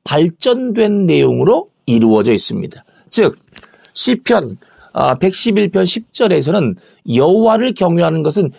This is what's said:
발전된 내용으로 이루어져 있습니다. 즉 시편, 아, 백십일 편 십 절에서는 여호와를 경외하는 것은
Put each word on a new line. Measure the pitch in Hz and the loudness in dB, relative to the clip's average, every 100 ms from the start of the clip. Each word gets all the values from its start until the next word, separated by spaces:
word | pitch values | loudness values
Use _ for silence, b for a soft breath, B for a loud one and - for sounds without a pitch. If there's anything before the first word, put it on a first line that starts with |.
발전된 | - 147 165 - 262 247 254 220 214 208 180 | -4 0 0 0 -2 -2 -2 -2 0 0 2
내용으로 | 147 135 123 147 285 403 _ - | 2 2 2 0 0 -2 _ -2
이루어져 | 117 113 107 107 | 2 4 2 2
있습니다. | 104 - 104 - - _ b b | 0 -2 -8 -10 -14 _ b b
즉 | - 208 - _ B B B B | 0 0 -2 _ B B B B
시편, | - - 240 - 226 131 - b b b | -6 -2 -2 0 -2 -2 -14 b b b
아, | - 135 127 | -4 -2 0
백십일 | 190 185 233 208 202 | -2 0 -2 0 0
편 | 190 185 | 0 -2
십 | 233 - | -4 -8
절에서는 | - 226 165 139 190 123 90 b b - | -2 0 0 0 0 -2 -4 b b -4
여호와를 | 120 151 202 226 220 254 | 2 4 4 2 2 -2
경외하는 | - 180 170 170 160 | -2 0 0 0 0
것은 | 151 196 151 | -2 -2 -2